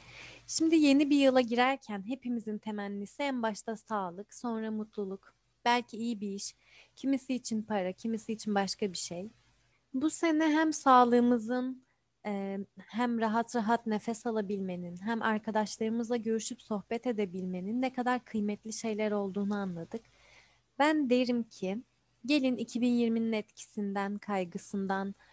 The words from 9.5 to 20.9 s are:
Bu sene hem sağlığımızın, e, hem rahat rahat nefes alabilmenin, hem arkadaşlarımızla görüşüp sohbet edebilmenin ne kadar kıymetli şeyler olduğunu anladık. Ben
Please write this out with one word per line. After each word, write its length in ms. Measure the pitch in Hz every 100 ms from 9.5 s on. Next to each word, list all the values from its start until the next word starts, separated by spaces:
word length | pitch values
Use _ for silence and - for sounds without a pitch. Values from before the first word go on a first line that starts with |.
| _ _ _ _
Bu 160 | 262 311
sene 360 | - 330 311 320
hem 280 | 302 320
sağlığımızın, 1120 | 302 277 254 247 240 240 247 220 254 254 254 _ _ _ _ 214
e, 340 | 202 196 196 196 -
hem 420 | - 208 247 233
rahat 360 | 220 226 233 240
rahat 320 | 208 233 226
nefes 380 | 208 - 220 240
alabilmenin, 720 | 220 196 202 190 180 175 175
hem 240 | 202 226
arkadaşlarımızla 960 | 226 214 220 214 208 - 220 233 226 247
görüşüp 440 | 226 220 - 233
sohbet 460 | - 208 - 233 254
edebilmenin 760 | 214 202 185 185 180 185 240
ne 120 | 262
kadar 320 | 254 247 247 -
kıymetli 480 | 220 208 208 220
şeyler 380 | 220 233 214 214
olduğunu 440 | 208 202 190 202 208
anladık. 460 | 190 170 165 226 _ _ _ - _ _ _ -
Ben 300 | 294